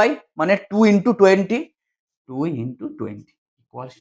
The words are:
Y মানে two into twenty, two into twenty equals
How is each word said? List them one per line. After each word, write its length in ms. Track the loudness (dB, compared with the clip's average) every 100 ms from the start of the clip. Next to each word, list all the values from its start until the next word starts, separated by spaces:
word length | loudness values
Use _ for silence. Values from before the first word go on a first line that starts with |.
| 4
Y 20 | 0 _ -4
মানে 160 | -2 -2 -2
two 120 | 0 2
into 180 | 2 2 2
twenty, 380 | 4 4 0 -4 -8 _ _ _ _ _ -14
two 160 | -8 -6 -6
into 220 | -8 -10 -14 -12
twenty 360 | -12 -14 -20 _ _ _
equals 360 | _ -18 -18 -20